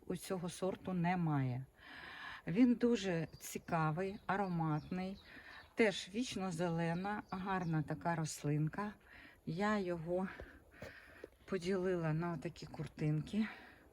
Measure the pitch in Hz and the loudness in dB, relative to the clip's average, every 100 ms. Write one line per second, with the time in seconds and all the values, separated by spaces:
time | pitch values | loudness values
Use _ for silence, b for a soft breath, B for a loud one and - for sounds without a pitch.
0 | - 180 - 190 175 - 190 - - 185 | -6 -6 -2 -4 -4 -2 -2 -2 -2 2
1 | 170 185 160 143 131 127 131 - B B | 4 4 4 4 2 0 -6 -14 B B
2 | B B B B - 180 247 233 240 233 | B B B B 0 6 8 8 4 4
3 | 190 165 160 - - 202 - 170 156 156 | 2 0 -2 -8 -10 -10 0 2 2 2
4 | 196 214 - 190 196 170 160 151 139 185 | -2 -4 -2 0 2 2 2 0 -2 -4
5 | 190 196 B B B B B - 220 180 | -4 -8 B B B B B 4 4 4
6 | - 208 254 202 190 160 175 165 165 170 | -2 -4 -2 -2 -2 0 0 2 0 0
7 | 196 208 - 185 190 190 170 156 - 160 | -2 -4 -6 -4 -2 0 2 0 0 -2
8 | 170 165 151 - 147 151 156 - 208 - | 0 0 -2 -2 0 2 2 0 -6 -8
9 | B B B B - 165 208 214 180 175 | B B B B -6 0 2 2 0 -2
10 | 160 180 190 B B B - B B B | -2 0 -2 B B B -20 B B B
11 | B B B - - 190 170 196 185 175 | B B B -18 -6 -2 0 0 2 2
12 | 165 156 175 160 165 - 151 - 147 - | 2 2 0 -2 -6 -8 -12 -8 -8 -2
13 | 151 156 - 202 220 B B B B | 2 2 2 0 0 B B B B